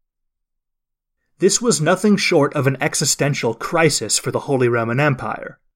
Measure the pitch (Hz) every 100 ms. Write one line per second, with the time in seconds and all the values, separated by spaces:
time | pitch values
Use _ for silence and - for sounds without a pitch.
0 | _ _ _ _ _ _ _ _ _ _
1 | _ _ _ - 185 - 233 156 151 185
2 | 214 202 - 170 143 147 135 135 156 -
3 | 151 - 143 139 120 113 - 165 165 -
4 | 107 - 131 113 - 135 123 120 113 123
5 | 147 135 110 - - - _